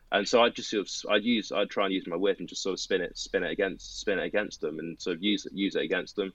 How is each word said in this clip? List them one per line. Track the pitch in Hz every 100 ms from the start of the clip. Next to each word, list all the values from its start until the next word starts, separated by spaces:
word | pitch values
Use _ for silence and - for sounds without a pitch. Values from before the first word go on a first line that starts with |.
| -
And | 101 101
so | 120
I'd | 120 -
just | -
sort | 107 90
of, | - -
I'd | 107
use, | 110 117 -
I'd | 95 101
try | 110 98
and |
use | 95 87
my | 85
wit | 98 92
and | 85
just | -
sort | 98
of | 90
spin | - 92
it, | 87 -
spin | - 95
it | 85
against, | 87 98 - - -
spin | - 92
it | 90
against | 101 107 -
them, | 78 78
and | 82 82
sort | 90 82
of |
use | 104 95 -
it, |
use | 95 98 78
it |
against | 80 90 - -
them. | 95